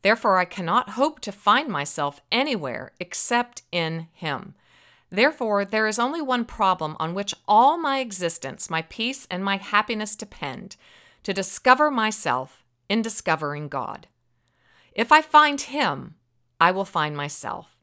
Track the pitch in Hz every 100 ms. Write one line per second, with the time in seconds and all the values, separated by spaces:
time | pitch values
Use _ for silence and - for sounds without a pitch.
0 | 196 226 220 185 175 - 170 214 - 214
1 | 294 302 - - - 233 302 156 143 -
2 | 143 - _ 233 285 220 139 120 - _
3 | 180 - - 240 240 - _ 175 160 165
4 | 160 _ 160 135 - - _ _ _ _
5 | _ 185 269 311 226 202 196 220 214 214
6 | 247 330 277 247 233 - 196 180 156 156
7 | 160 180 202 - - 208 262 339 311 269
8 | 254 185 175 - 135 - - 165 165 -
9 | 226 269 - 180 196 196 196 208 214 214
10 | 214 - 214 - 143 120 - - _ -
11 | _ _ - 190 185 - 262 254 302 262
12 | 220 208 156 127 139 - _ _ _ 220
13 | 226 - - 160 147 147 147 139 117 -
14 | - _ _ _ _ _ _ _ _ -
15 | 233 302 311 302 302 285 - 277 214 139
16 | - - _ _ _ _ 170 185 190 170
17 | 151 147 143 - - - - _